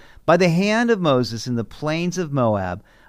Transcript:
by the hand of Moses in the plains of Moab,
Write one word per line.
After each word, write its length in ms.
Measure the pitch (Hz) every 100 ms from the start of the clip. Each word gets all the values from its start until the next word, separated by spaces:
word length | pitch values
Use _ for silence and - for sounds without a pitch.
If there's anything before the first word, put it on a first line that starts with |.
| - - -
by 100 | 170
the 120 | 180
hand 420 | 170 208 220 240
of 100 | 214
Moses 460 | 165 127 110 113 127
in 80 | 120
the 80 |
plains 560 | 107 - 151 160 175 175
of 120 | 160
Moab, 520 | 139 117 104 92 90 - _